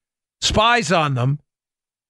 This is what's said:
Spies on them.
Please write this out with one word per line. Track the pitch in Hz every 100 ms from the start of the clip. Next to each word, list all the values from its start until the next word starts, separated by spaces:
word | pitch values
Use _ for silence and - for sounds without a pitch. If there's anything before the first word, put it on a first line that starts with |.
| _ _ _ _
Spies | - 214 220 240 175
on | 180 147
them. | 127 127 147 - _ _ _ _ _ _